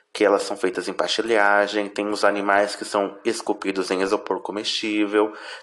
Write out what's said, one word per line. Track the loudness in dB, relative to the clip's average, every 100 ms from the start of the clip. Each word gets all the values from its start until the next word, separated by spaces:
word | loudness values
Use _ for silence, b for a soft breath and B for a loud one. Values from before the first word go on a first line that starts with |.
| B
que | 2 4
elas | 4
são | 2 -2
feitas | -2 -2 -6
em |
pastilhagem, | -4 -2 -2 2 4 4 4 4 0 -4
tem | -4 -4
os | 2
animais | 0 2 2 2 2 -2
que | -4
são | -2 -2 -2
esculpidos | -4 -4 -4 -2 -2 -2 -2
em | 0
isopor | 0 0 -2 -6
comestível, | -4 -6 -4 -4 -2 0 2 2 2 -2 B B